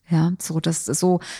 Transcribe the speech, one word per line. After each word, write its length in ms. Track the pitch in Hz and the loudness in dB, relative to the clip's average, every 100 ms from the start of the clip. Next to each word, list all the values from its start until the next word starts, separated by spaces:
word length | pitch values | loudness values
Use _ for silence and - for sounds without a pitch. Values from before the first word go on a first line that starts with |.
| - | 0
Ja, 220 | 165 170 180 | 2 2 0
so, 180 | - 160 | -4 -2
das, 260 | 165 165 - | 0 -2 -2
so, 340 | - 180 175 - | 0 2 2 -2